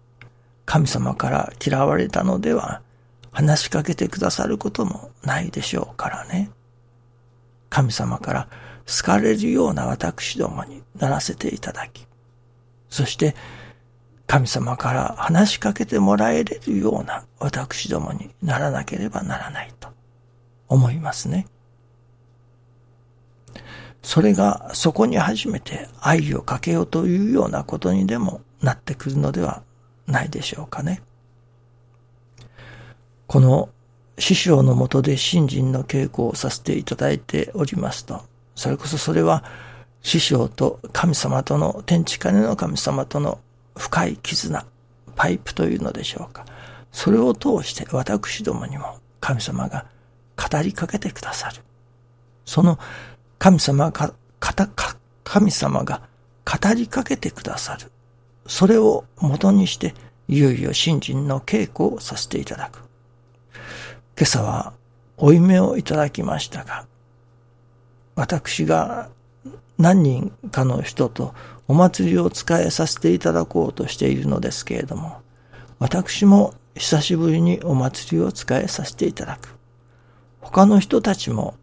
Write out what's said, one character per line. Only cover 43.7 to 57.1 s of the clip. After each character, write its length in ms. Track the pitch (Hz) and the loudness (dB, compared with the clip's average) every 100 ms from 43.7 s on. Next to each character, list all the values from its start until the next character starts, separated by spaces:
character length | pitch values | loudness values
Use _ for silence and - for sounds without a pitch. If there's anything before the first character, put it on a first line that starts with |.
| - | -12
深 280 | - - - | -4 -2 -2
い 100 | - | -4
絆、 480 | - - - 76 - _ _ _ - - | -6 -6 -4 -6 -8 _ _ _ -14 -2
パ 140 | - | 0
イ 80 | 90 | 0
プ 160 | - | -4
と 120 | - - | -2 -2
い 120 | - | 0
う 40 | |
の 100 | - | -4
で 120 | - | -6
し 120 | - - | -10 -10
ょ 100 | - | -12
う 40 | |
か。 120 | - - - - - - | -16 -20 -20 -20 -20 -18
そ 200 | - - | -4 2
れ 80 | 220 | 4
を 140 | 247 | 4
通 300 | 226 285 202 | 2 0 0
し 100 | 139 | -2
て 140 | - - | -10 -6
私 520 | 131 127 107 - - | -4 -2 -4 -4 -6
ど 100 | 208 | -4
も 120 | 65 - | -6 -8
に 120 | 139 | -10
も 220 | - - _ - | -12 -14 _ -10
神 220 | - 123 | -4 -4
様 260 | - 62 64 | -4 -6 -6
が 180 | 139 - _ _ _ _ - | -8 -12 _ _ _ _ -8
語 240 | - - | -4 -2
り 120 | 175 | -2
か 140 | - 170 | -4 -6
け 120 | 208 | -6
て 120 | 196 | -6
く 100 | - | -10
だ 120 | - | -10
さ 160 | - - | -8 -10
る。 120 | - _ _ _ _ _ _ _ _ - | -12 _ _ _ _ _ _ _ _ -4
そ 160 | - | 4
の 160 | 175 160 - - - - _ - | 4 4 -6 -16 -18 -20 _ 4
神 200 | 190 175 | 6 8
様 320 | - 139 156 | 4 2 2
が、 220 | - 151 - _ - | 0 -6 -6 _ -6
か 140 | - | -4
た-、 140 | - 196 | 0 -2
か-、 280 | - - - _ _ | -2 -8 -8 _ _
神 280 | - 202 208 | 0 2 4
様 320 | - 143 135 | 2 -2 -2
が 180 | - - - _ _ _ - | -4 -8 -10 _ _ _ -6
語 280 | 151 196 | 0 2
り 140 | 226 226 | 2 0
か 160 | 269 | -4
け 140 | - | -4